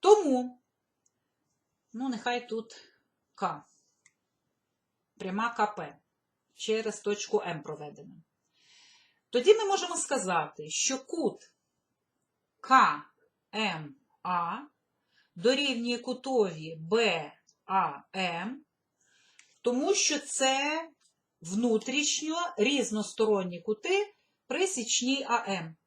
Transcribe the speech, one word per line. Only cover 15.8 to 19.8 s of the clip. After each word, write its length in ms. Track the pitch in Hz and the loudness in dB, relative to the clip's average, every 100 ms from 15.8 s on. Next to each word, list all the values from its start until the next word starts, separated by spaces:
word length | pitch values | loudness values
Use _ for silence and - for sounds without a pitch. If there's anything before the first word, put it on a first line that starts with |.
| 240 240 | -2 -4
кутові 760 | 254 247 269 262 196 160 156 160 | -4 -8 -2 2 2 0 -10 -12
Б 520 | 160 220 226 165 147 - _ _ - | -2 2 2 0 -4 -14 _ _ -2
А 340 | 190 180 143 - 196 | 0 0 -4 -10 -4
М, 480 | 185 170 185 269 _ _ _ _ _ _ _ _ - _ | -4 -4 -6 -10 _ _ _ _ _ _ _ _ -20 _
тому 320 | - 247 | -2 0